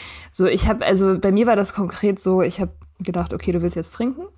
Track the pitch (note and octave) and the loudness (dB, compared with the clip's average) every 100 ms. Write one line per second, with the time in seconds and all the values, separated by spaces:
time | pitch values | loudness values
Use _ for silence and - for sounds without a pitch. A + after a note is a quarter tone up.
0 | - - - - F#3 D3+ - A3 - F#3+ | -16 -18 -10 0 2 4 2 2 2 4
1 | G3 F#3+ G3+ G3 A#3 G#3 F#3+ - F#3 - | 4 2 2 4 4 4 2 -2 -6 -2
2 | G#3 G3 - F#3 F3 F3+ F#3 - - - | -2 0 2 2 2 -2 -6 -8 -18 -12
3 | F#3+ F3 E3 - - F3 F3 F3 E3 - | -6 -4 -4 -6 -2 -2 -2 -4 -8 -6
4 | A#3+ C4 F#4+ | -6 -6 -10